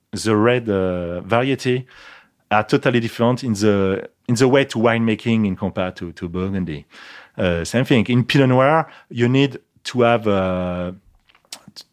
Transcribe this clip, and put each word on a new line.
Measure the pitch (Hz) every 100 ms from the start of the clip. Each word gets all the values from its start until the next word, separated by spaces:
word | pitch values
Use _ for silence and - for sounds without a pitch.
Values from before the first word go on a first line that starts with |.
| _
the | 92 104 104
red, | 117 123 113
uh, | 95 92 90 87 90
variety | 95 117 131 131 131 127 127 - - - _ _ -
are | 107
totally | - 139 135 123
different | 113 - 117 123
in | 127
the, | 101 107 101 95 98 - _ -
in | 117
the | 131
way | 139 131
to | 113
winemaking | 117 117 113 107 120 113
in | 104 92
compared | 95 98 90 -
to, | 87
to | 82 90
Burgundy. | 90 95 95 82 73 - - - - - -
Uh, | 92 85
same | 82 117
thing. | 135 127 98
In | 123
Pinot | 123 143 131
Noir, | 127 139 160 - - _
you | 120 120
need | 135 139 123 _ _
to | - 123
have, | 117 117 110
uh, | 98 92 92 90 90 90 92 _ _ _ _ _ - - - -